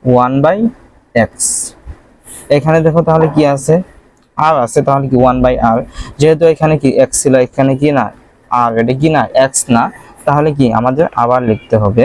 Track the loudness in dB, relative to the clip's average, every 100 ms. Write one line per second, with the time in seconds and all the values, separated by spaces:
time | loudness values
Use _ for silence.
0 | 2 2 2 0 0 0 -2 -6 _ _
1 | _ -2 -2 -4 -6 -6 -10 -14 -20 -20
2 | _ _ -18 -16 -2 -2 2 2 2 0
3 | 0 2 2 2 0 -2 0 -2 -2 -16
4 | _ _ _ -2 0 0 0 -2 0 -2
5 | 0 2 2 2 0 0 0 -2 -4 -14
6 | -16 -2 0 4 2 2 0 0 0 2
7 | 0 0 0 0 0 0 0 0 0 0
8 | -4 -10 _ _ _ -2 0 0 -2 0
9 | 0 0 0 0 0 -2 -2 0 0 -6
10 | -20 -8 -4 0 -2 0 0 0 -2 -2
11 | -2 -2 0 0 0 -4 -2 -2 0 2